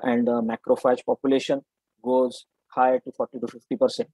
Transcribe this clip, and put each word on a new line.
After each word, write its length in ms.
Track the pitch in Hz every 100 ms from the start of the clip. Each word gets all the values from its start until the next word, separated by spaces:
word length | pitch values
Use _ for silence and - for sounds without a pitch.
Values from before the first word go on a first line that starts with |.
and 240 | - 120 117
the 140 | 120
macrophage 600 | 113 117 - 127 131 123
population 580 | - 127 139 135 - 139 - _ _ _
goes 400 | 123 127 127 120 - _ _
higher 320 | - 127 127
to 100 | -
forty 280 | - 117 127
to 80 | 117
fifty 280 | 120 - 123
percent. 340 | 127 - -